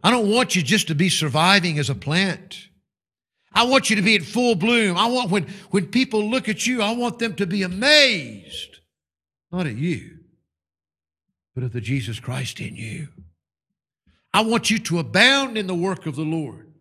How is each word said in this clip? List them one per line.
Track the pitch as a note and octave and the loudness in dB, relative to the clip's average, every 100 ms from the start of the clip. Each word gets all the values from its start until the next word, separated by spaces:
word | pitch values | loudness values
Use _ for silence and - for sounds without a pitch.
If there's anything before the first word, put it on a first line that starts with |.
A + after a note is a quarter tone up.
I | F#3 | 4
don't | A#3+ G#3 | 4 2
want | A3+ B3+ F#3 | 2 2 0
you | |
just | C3+ G#3 - | 2 0 0
to | D3 | 0
be | F#3 | 0
surviving | - D#3 D3+ F3 G3+ F3 D3+ | 0 0 2 4 4 2 -2
as | C#3+ | -4
a | A#2 | -4
plant. | C3 E3 G3 - - - - _ _ _ _ _ _ _ _ | -2 0 0 -4 -12 -20 -20 _ _ _ _ _ _ _ _
I | - | 0
want | A#3+ C4 - | 4 4 4
you | G#3+ | 2
to | |
be | F#3+ G#3 | 4 2
in | |
full | C#3+ A#3+ B3 | 2 0 2
bloom. | G3+ G#3+ A#3+ G#3 F3 | 2 2 4 2 2
I | A3+ | 2
want | B3+ A3+ | 0 0
when, | G3 D3 - - | -2 -2 -12 -2
when | G3 F3 | -2 0
people | B3 C4 G#3+ G#3 | 0 0 -2 -2
look | B3+ - | -2 -4
at | F#3+ A#3+ | -4 -2
you, | B3+ | -2
I | G#3 | -2
want | A#3+ A#3+ A#3+ | -2 -4 -4
them | A#3 D#3+ | -6 -4
to | F#3+ | -4
be | G3+ | -2
amazed, | F#3 F#3 C4+ D4+ C4+ G3 B2 G#2 - - - - _ _ _ _ _ _ _ | -4 0 4 6 6 0 -6 -14 -16 -16 -16 -20 _ _ _ _ _ _ _
not | F3+ D#3+ | -4 -4
at | A2 | -2
you, | E3 C3+ - - _ _ _ _ _ _ _ _ _ _ _ _ _ B2+ | -2 -4 -8 -20 _ _ _ _ _ _ _ _ _ _ _ _ _ -8
but | |
at | B2 | -6
the | A#2+ | -6
Jesus | G2+ C3+ A2+ A2 | -4 -4 -4 -8
Christ | - C3 B2+ - | -8 -8 -8 -8
in | - - | -12 -10
you. | A2+ G2 D3+ - - _ _ _ _ _ _ _ _ _ _ G3 | -12 -10 -12 -16 -20 _ _ _ _ _ _ _ _ _ _ 0
I | |
want | A3+ A#3 A3+ | 2 0 0
you | A3+ | -2
to | - E3+ | -2 -4
abound | B2+ F3+ B3 C#4 C4+ A3 | 0 4 4 4 0 -4
in | F#3+ | -4
the | |
work | F3 F#3 F#3 D#3+ | -2 -2 -4 -6
of | C3+ | -6
the | |
Lord. | D#3 D#3+ C#3 G#2+ - _ | -4 -4 -6 -12 -20 _